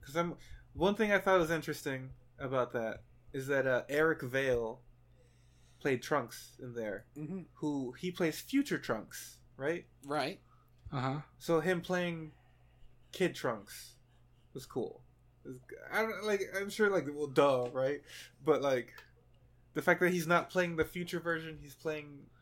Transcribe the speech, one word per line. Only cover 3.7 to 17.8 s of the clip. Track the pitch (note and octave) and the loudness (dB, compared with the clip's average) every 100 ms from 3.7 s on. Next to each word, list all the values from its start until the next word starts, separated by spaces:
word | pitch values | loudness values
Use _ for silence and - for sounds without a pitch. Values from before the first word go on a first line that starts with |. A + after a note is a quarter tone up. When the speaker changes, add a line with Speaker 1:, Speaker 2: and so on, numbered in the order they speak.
| B2 - | 2 2
Speaker 1:
Eric | C#3+ D#3+ D#3+ | 2 2 2
Vale | C3 C3 C3+ A#2+ A2+ B2+ - - _ - - _ _ _ - - | 0 0 2 2 0 -6 -14 -20 _ -20 -20 _ _ _ -20 -6
played | D3 B2+ | 0 0
Trunks | - D3 A#2 - - - | 0 -2 -2 -8 -18 -14
in | B2 | -10
there. | A#2 G#2+ G2 - - | -6 -6 -6 -10 -12
Speaker 2:
Mm-hmm. | D3+ F#3+ D#3 - | -10 -10 -12 -6
Speaker 1:
Who, | D3+ C#3+ B2+ B2+ | -4 -2 -4 -6
he | F3+ | -6
plays | F3 E3 D3+ | 0 -2 -2
future | - C#4 C#4 D3+ | -2 0 2 -2
Trunks, | - A2+ G#2+ - - - - - | -2 -4 -4 -12 -14 -18 -20 -6
right? | C#3 F3 - - C#3 | -4 -4 -6 -18 -4
Speaker 2:
Right. | D3 C3+ F#3+ _ - _ - - | -2 -2 -4 _ -20 _ -20 -8
Speaker 3:
Uh-huh. | C#3 C3 D3 - - | -4 -2 -2 -6 -10
Speaker 1:
So | - E3 | 2 2
him | D#3+ F3 | 4 0
playing | F3 F3+ F3 E3 D#3 - - - - - - - - | 0 -2 0 -4 -10 -16 -20 -20 -20 -20 -20 -20 -18
Kid | - F3+ - | 0 0 2
Trunks | C3+ A2 G2 - - - _ - - _ _ | -2 -4 -8 -16 -16 -20 _ -20 -20 _ _
was | - - | -14 -8
cool. | C3 G#2+ - - _ - _ - | -6 -6 -8 -20 _ -20 _ -14
It | |
was, | B2+ - - - | -14 -14 -16 -4
I | G3 | 0
don't, | A3+ F#3+ G#3+ | 0 -2 0
like, | G3+ F#3+ F#3+ | 0 0 -4
I'm | G3+ | -6
sure, | - G#3 | 2 4
like, | F#3+ C#3+ | 4 0
well, | D3 C#3+ | -2 0
duh, | C3+ C#3+ B2+ B2 | 6 6 6 2
right? | C3 | 0